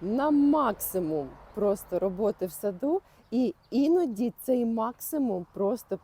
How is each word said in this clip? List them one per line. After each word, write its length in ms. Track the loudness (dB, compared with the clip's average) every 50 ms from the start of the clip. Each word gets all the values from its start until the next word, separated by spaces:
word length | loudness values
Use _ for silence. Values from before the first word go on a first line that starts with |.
на 300 | -6 -2 -2 0 2 4
максимум 1000 | 4 6 6 6 4 4 2 0 -2 -4 -6 -4 -4 -2 -2 -2 -2 -4 -4 -6 -10 -16 -20 -14 -4
просто 440 | 0 0 0 0 0 -4 -4 -2 -2
роботи 480 | -2 -2 -2 0 -2 -2 -2 -2 -4
в 60 | -6
саду. 480 | -6 -6 -6 -6 -4 -2 -2 0 0 -2 -2 _ _ -20 _ _
І 240 | 0 0 0 0 -2 _ _ _
іноді 600 | 0 2 2 4 4 4 2 0 -2 -2 -2 -2 -4 -4
цей 240 | -2 0 0 0 0
максимум 800 | 0 0 -2 -2 -4 -6 -8 -8 -6 -2 -2 0 0 -2 -2 -6 -8 -4
просто 440 | -2 -2 0 -2 -2 -6 -8 -8 -6